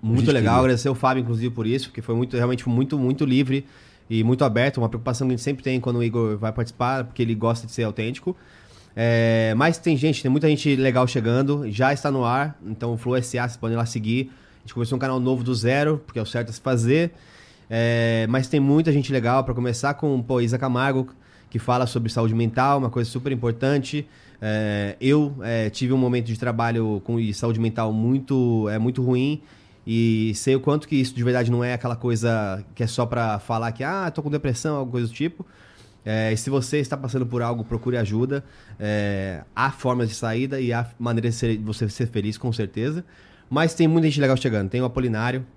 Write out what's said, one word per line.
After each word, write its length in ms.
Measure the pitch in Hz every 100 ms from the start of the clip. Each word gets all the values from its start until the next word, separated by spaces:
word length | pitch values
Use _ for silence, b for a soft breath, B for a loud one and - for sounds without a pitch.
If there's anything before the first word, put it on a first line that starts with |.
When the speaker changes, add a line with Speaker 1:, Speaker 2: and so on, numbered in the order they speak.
| 110
Speaker 1:
Muito 140 | 120
Speaker 2:
gente 120 | 117
Speaker 1:
legal, 240 | 139 104 120
Speaker 2:
queria. 40 |
Speaker 1:
agradecer 300 | 131 120 135
o 40 |
Fábio, 280 | 123 131 131
inclusive, 300 | 120 117 123
por 120 | 117 110
isso, 220 | 131 -
porque 140 | -
foi 120 | 113
muito, 220 | 117 123 127
realmente 260 | 120 127
foi 100 | -
muito, 260 | 120 139 147
muito 260 | 127 135
livre 400 | 143 131 135 135 135 B B B _
e 140 | 113
muito 220 | 113 127
aberto, 340 | 139 110 131 135
uma 100 | 113
preocupação 380 | 117 120 120 135
que 80 |
a 20 | 123
gente 60 |
sempre 220 | 139 135
tem 160 | 139 131
quando 160 | 123 120
o 80 |
Igor 340 | 117 117 113 107
vai 140 | 110
participar, 500 | 110 117 - 123 135
porque 180 | 117 -
ele 140 | 117
gosta 320 | 110 113 117 117
de 60 |
ser 100 | -
autêntico. 540 | 110 101 113 131 - 185 B B B B B
É, 580 | - 117 117 113 113 110 110
mas 220 | 151 170
tem 180 | - 147
gente, 260 | 151 143
tem 80 | 131
muita 160 | 139 156
gente 300 | 147 151 135
legal 320 | 131 127 127
chegando, 600 | 131 113 120 139 147 127
já 200 | 104 127
está 160 | 143 147
no 160 | 135
ar, 320 | 117 127 147 147
então 300 | 98 110 120
o 20 | 117
Flow 200 | 123 127
S 200 | 120 123
A, 120 | 120
vocês 80 | 117
podem 180 | 113
ir 40 | 117
lá 60 |
seguir. 460 | 117 117 107 120 131 B B B
A 20 |
gente 140 | -
começou 200 | - 117
um 40 | 127
canal 180 | 131 131
novo 240 | 127 131
do 100 | 120
zero, 480 | 123 113 135 151 151 -
porque 140 | 120
é 20 |
o 20 |
certo 260 | 107 123 117
a 20 |
se 80 | 113
fazer. 500 | - 123 113 147 170 B B B B B B
É, 600 | 113 117 117 117 113 113
mas 160 | 131 131
tem 140 | 156
muita 320 | 135 151 165
gente 180 | 143 127
legal, 300 | 131 117 135
pra 100 | 131
começar 420 | 123 123 120 139
com, 280 | 143 156 131
pô, 180 | 120 127
Isa 160 | 117 123
Camargo, 520 | 131 123 135 131 131 - b b b
que 80 | 120
fala 260 | - 123
sobre 240 | 123 123 113
saúde 240 | 120 113
mental, 460 | 113 117 113 135 143
uma 120 | 127
coisa 200 | 120 117
super 220 | 123 131
importante. 760 | 127 117 117 135 143 131 147 143 B B B
É, 540 | 107 107 107 104 101 -
eu, 340 | 131 151 143 139
é, 260 | 104 117 110
tive 240 | - 127
um 60 | 131
momento 280 | 127 123 113
de 120 | 113
trabalho 640 | 123 117 117 117 110 104
com, 140 | - 117
e 160 | 110
saúde 240 | 101 117 113
mental 340 | 113 113 113
muito, 760 | 110 117 135 135 135 123 113 104
é, 80 | 110
muito 240 | 113 127
ruim, 400 | 127 127 135 151 B B B B -
e 440 | 113 117 110 110
sei 220 | 104 - 131
o 40 |
quanto 280 | 135 151 151
que 80 | 143
isso 180 | 127
de 80 | 123
verdade 260 | 120 123 117
não 140 | 120
é 100 | 120
aquela 200 | 123 123
coisa 720 | 117 123 113 117 113 104 95 101
que 80 | -
é 60 | 117
só 180 | - 117
pra 320 | 120 113 104
falar 320 | - 113 117
que, 140 | 117
"Ah, 260 | 135 190 180
tô 100 | 156
com 80 | 151
depressão", 460 | 147 143 120 160 147
alguma 120 | 131
coisa 140 | 123 117
do 60 |
tipo. 320 | 117 160 - 185 B B B B B
É, 280 | 107 110 110
e 40 | 110
se 140 | 123
você 280 | 135 123 147
está 180 | 139 139
passando 280 | 135 127
por 160 | 120 120
algo, 220 | 117 117
procure 320 | 110 117 135 123
ajuda. 460 | 104 107 127 139 B B B B
É, 600 | 104 104 101 98 95 85 -
há 160 | - 131
formas 380 | - 127 123 117
de 60 | 107
saída 440 | 117 113 135 135
e 120 | 123
há 140 | 117 120 -
maneiras 360 | 117 117 117
de 40 | 117
ser, 200 | 117 113
você 300 | 107 107 110
ser 200 | - 117
feliz, 280 | 113 101 107
com 160 | 123
certeza. 520 | 113 101 104 123 160 180 B B B B
Mas 260 | 135 165
tem 120 | 165 160
muita 220 | 165 156
gente 120 | 143
legal 160 | 139 127
chegando. 320 | 131 107 95
Tem 120 | 120
o 40 |
Apolinário 640 | 127 123 127 110 120 127 127